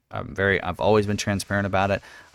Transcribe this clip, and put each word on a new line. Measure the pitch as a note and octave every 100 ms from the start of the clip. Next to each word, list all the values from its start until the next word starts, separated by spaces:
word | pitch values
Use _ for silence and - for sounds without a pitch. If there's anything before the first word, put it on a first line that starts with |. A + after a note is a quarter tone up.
| _
I'm | - F2+
very, | D2 G2 F#2+
I've | F2+ E2
always | G2+ G#2+ G#2
been | G2+
transparent | G#2+ G2 - G2+ G2+
about | F#2+ G2
it. | G2 - - -